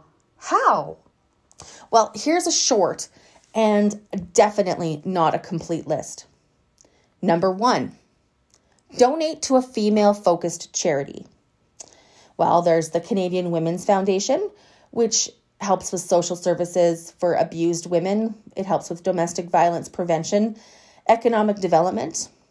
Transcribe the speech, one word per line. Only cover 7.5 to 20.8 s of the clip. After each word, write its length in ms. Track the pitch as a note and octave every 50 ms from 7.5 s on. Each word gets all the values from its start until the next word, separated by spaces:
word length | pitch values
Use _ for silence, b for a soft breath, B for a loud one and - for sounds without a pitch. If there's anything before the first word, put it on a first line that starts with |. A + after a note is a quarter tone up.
one, 460 | F#3 F#3+ A3 B3+ A3 D3+ B2 - - - _ _ _ _ _ _ _ _ _ _ _ _ _ _ _ _ _ _ -
donate 460 | - A#3+ B3+ D4 E4 D#4 D#4+ D#4 -
to 160 | - - C4+ B3+
a 40 |
female-focused 1120 | B3+ - - A3+ G#3 G#3 G#3+ G#3+ G#3 G3+ G3+ G#3 - F#3+ E3+ E3 - E3+ E3 - - - -
charity. 520 | - - F3+ D3 C#3 C#3 - - - - - _ _ _ _ _ _ _ _ _ B B B B B B B B B B B B -
Well, 240 | E3+ E3+ E3+ F3
there's 300 | E3+ F3 E3 E3 D#3+ D#3+
the 100 | - F3
Canadian 500 | - - A3 F#3+ F#3 F3+ F3+ F#3 F3+ F3
Women's 320 | E3+ E3 E3 E3 F3 F3+ -
Foundation, 680 | - G3+ F#3+ F#3+ G3 F#3+ F#3+ G3+ - C4 F4+ G#4 G4 b b b b b b b b
which 380 | - A#3 A#3 A3 A3+ - - - - _ _ _ _ _
helps 320 | G3 G3+ F#3 F#3 - -
with 100 | - F3
social 340 | - - F#3+ F3 E3+ F3+ F3+
services 800 | F3 - F3+ E3+ F3 F3+ F3 - F#3 F3 E3+ E3 E3 - - - _
for 140 | - F3 D#3+
abused 540 | - E3 E3 - E3 E3+ E3+ E3+ D#3+ - F3
women. 480 | F3 E3 E3 F#3+ G3+ G#3+ A3 A3 G#3+ - _ - -
It 100 | - F#3+
helps 240 | F#3+ E3+ C#3+ - -
with 140 | F3 E3 -
domestic 460 | F#3+ F3+ F3 E3+ E3+ E3+ - F3 E3+
violence 400 | - F3 E3 F3 E3+ D#3+ D#3+ -
prevention, 680 | - - F3+ E3+ E3 D#3 D#3+ - G#3 G#3 G#3+ A3+ G#3+ B B B B B